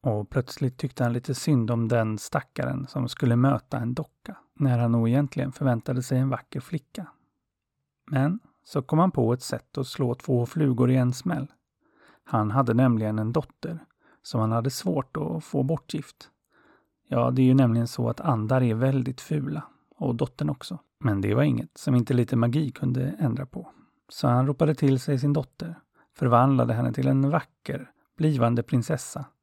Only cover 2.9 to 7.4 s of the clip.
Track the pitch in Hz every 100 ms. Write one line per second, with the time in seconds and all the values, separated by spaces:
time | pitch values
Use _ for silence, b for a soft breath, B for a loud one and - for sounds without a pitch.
2.9 | - 120 - 131 117 135 131 _ - 117
3.9 | 127 156 _ - 196 _ _ 139 120 117
4.9 | 117 113 127 143 - 131 - 139 117 -
5.9 | 127 127 127 135 123 - 139 - 165 _
6.9 | - 170 _ _ _